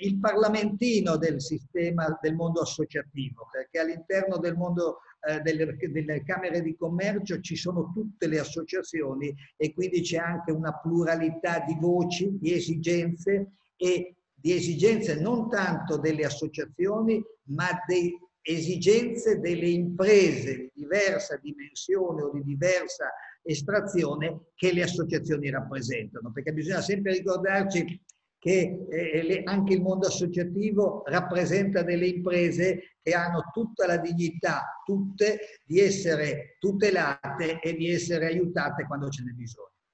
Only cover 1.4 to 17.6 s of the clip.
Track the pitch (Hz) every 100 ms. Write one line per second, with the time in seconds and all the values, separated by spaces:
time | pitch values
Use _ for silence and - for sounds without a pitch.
1.4 | 143 156 - 180 170 170 160 156 156 160
2.4 | 170 165 151 - 151 151 139 143 127 117
3.4 | - 131 131 165 165 170 - 190 190 180
4.4 | 170 165 175 175 170 - - _ 151 156
5.4 | 156 156 160 - 175 147 151 151 147 185
6.4 | 175 170 165 160 165 175 196 202 202 170
7.4 | - 165 175 175 - 220 220 - 165 156
8.4 | 143 147 160 185 - 160 139 135 143 139
9.4 | - - 151 - 185 175 170 165 170 170
10.4 | - 156 160 151 165 170 165 165 160 160
11.4 | 180 170 160 160 170 180 175 - 196 196
12.4 | 160 175 175 165 170 175 170 170 - 196
13.4 | 196 - _ _ 180 180 - - _ _
14.4 | 147 180 170 156 202 226 180 151 185 240
15.4 | 220 208 185 165 - 151 156 156 147 139
16.4 | 151 - 143 - 185 214 226 220 - -
17.4 | - 143